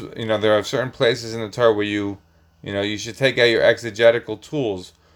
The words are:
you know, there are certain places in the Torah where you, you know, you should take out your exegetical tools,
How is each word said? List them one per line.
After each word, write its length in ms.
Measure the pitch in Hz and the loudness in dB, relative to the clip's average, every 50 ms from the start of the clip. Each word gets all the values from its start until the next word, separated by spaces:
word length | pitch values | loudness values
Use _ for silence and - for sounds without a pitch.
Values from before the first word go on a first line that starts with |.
| 113 - - | -12 -14 -12
you 100 | - 117 | -8 -4
know, 140 | 110 110 104 | -4 -2 0
there 180 | 101 110 107 104 | 2 4 2 2
are 60 | 98 | 2
certain 280 | - - 127 127 127 | 0 -4 -4 -4 -4
places 440 | - - 135 117 127 120 117 113 113 | -4 0 2 2 2 0 -4 -10 -8
in 60 | 113 | -8
the 80 | 113 104 | -10 -8
Torah 240 | - 127 123 113 110 | -2 2 4 4 4
where 120 | 104 104 | 4 0
you, 320 | 104 104 104 101 101 101 - _ _ _ _ _ _ _ _ - | -2 -2 -2 -4 -4 -6 -8 _ _ _ _ _ _ _ _ -12
you 100 | 104 101 | -8 -6
know, 80 | 101 | -4
you 160 | 101 104 107 101 | -4 -4 -4 -6
should 200 | 104 117 107 - | -8 -10 -6 -2
take 200 | 139 135 120 123 | 0 0 2 4
out 60 | 120 | 4
your 180 | 120 113 110 | 4 4 4
exegetical 760 | 71 113 117 - 117 117 101 104 117 117 117 117 - - 107 101 | 4 2 2 2 -2 -8 -2 4 4 4 4 4 0 -8 -10 -12
tools, 560 | - - - 147 131 110 98 90 87 - _ _ _ _ _ | -10 -8 -6 -4 -4 -4 -4 -6 -10 -14 _ _ _ _ _